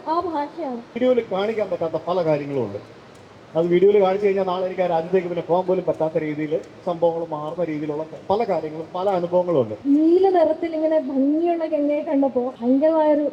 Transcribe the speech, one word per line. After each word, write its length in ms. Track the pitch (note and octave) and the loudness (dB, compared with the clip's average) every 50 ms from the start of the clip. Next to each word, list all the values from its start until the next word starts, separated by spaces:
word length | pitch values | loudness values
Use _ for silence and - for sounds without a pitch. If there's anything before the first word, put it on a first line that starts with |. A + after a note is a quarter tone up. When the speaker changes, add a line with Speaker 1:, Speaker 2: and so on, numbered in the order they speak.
| - D4+ | -2 -2
Speaker 1:
ആ 120 | D#4+ F4 | -2 -2
ഭാഷയാണ്. 560 | F4+ F4 D#4+ C#4+ D4 C#4+ D4 E4+ D#4+ C4+ B3 | -2 -2 -4 -4 -6 -6 -6 -8 -8 -6 -6
Speaker 2:
വീഡിയോയിൽ 480 | A#3 A#3+ - - A#3+ B3+ B3+ B3+ A#3 A3+ - G3 | -8 -10 -10 -4 0 2 4 4 2 0 -2 -2
കാണിക്കാൻ 380 | F#3 G3+ A3 A3+ G#3+ G#3 F#3+ | -2 -2 -2 -2 -2 -4 -4
പറ്റാത്ത 240 | F3+ E3+ F3 D#3+ - D#3+ - E3+ | -4 -4 -4 -4 -4 -4 -4 -2
പല 160 | F3+ F#3 E3 | -2 0 0
കാര്യങ്ങളും 400 | D#3+ D3+ D3 C#3+ C#3+ C#3 C3+ A#2 | 0 0 0 -2 -4 -4 -4 -4
ഉണ്ട്. 360 | G2+ G2+ G2+ - - - - - - - - - - - - - - - | -4 -6 -10 -12 -16 -20 -20 -20 -20 -20 -20 -20 -20 -20 -20 -16 -6 -2
അത് 100 | D#3+ E3+ | -2 0
വീഡിയോയിൽ 360 | F3 F3 F3 F#3 G3+ G#3 G#3 F#3+ | 2 4 4 6 6 6 6 4
കാണിച്ചു 240 | F#3 F#3+ G3+ G#3 | 4 2 2 2
കഴിഞ്ഞാൽ 180 | G3+ F#3+ G3 F#3 | 2 2 2 0
നാളെ 220 | F#3 F3 F#3 F#3 | -2 -2 -2 -2
എനിക്ക് 160 | F3+ F3+ F#3 F3+ | -4 -2 -2 0
ആ 40 | |
രാജ്യത്തേക്ക് 420 | F3 E3+ D#3+ E3+ F3 F#3 F#3+ F3 F3 | 0 0 0 0 0 0 0 0 0
പിന്നെ 140 | F3 E3+ D#3+ | -4 -4 -2
പോകാൻ 240 | D#3+ E3 F3+ F#3 | 0 0 0 2
പോലും 180 | F3+ F#3 F#3 - E3 | 2 0 0 0 -2
പറ്റാത്ത 300 | D#3+ - D#3 D#3+ D#3 D#3+ | -2 -2 -2 -2 -2 -2
രീതിയിൽ 420 | D#3 D3+ D3+ D3 D#3 D3 D#3 G3 - - - - - | -2 -4 -4 -4 -4 -2 -2 -4 -4 -6 -16 -10 -6
സംഭവങ്ങൾ 420 | F#3 E3+ E3 E3+ E3+ E3 E3 E3+ E3 | -6 -2 0 0 0 0 0 -4 -6
മാറുന്ന 340 | D#3 D3 D3+ D#3 D#3+ F3 E3+ | -6 -6 -6 -6 -6 -4 -4
രീതിയിലുള്ള 420 | D#3 D#3 D3 D#3 D3+ D3 D#3 D#3 D#3 - - - - | -4 -4 -4 -4 -4 -4 -6 -6 -8 -12 -10 -4 -2
പല 140 | F#3+ A3 A#3 | 0 0 0
കാര്യങ്ങളും 420 | G3 F3+ D#3+ D#3 D#3 D#3 D#3+ D#3+ - - | 0 -2 -2 -4 -6 -8 -10 -10 -10 -8
പല 160 | F3+ F#3 G3+ | -4 -2 0
അനുഭവങ്ങളും 500 | F#3+ F3+ F3 E3+ F3+ F3+ F3+ F3 E3 C#3 A#2 | 0 0 0 0 0 0 2 2 2 2 2
ഉണ്ട്. 120 | G#2+ G#2+ - - | 0 -2 -4 0
Speaker 1:
നീല 420 | C#4+ C#4+ D4+ D#4 D#4+ E4+ F#4+ F#4+ G4 | 2 2 4 4 4 4 4 4 4
നിറത്തിൽ 460 | F#4 F4 D#4 D4+ D#4+ D#4+ F4 E4 D#4+ | 4 4 4 2 2 -2 -4 -6 -4
ഇങ്ങനെ 240 | D#4 D#4 D#4 D#4+ D#4 | -2 0 0 0 0
ഭംഗിയുള്ള 680 | C4+ C4 C4+ C4 C4+ C#4+ D4+ D#4+ E4+ F4 E4+ E4 D#4+ | 0 -2 0 0 0 2 2 0 0 0 0 -2 -2
ഗംഗയെ 360 | D#4 D#4 D4 D4 C#4+ D4 D4 D4 | -2 -2 -2 0 0 -2 -2 -2
കണ്ടപ്പോ 520 | D#4+ D4+ C#4 C#4 C4+ A3+ B3+ A#3+ C4 B3+ - A#3 | 0 0 0 2 0 0 -2 -4 -4 -4 -2 0
ഭയങ്കരമായൊരു, 680 | B3 C4 C#4 D4+ D#4 D#4+ D#4 D4+ D4+ D4 D4 D4 C#4+ | 2 2 4 4 4 4 4 4 4 4 2 2 -2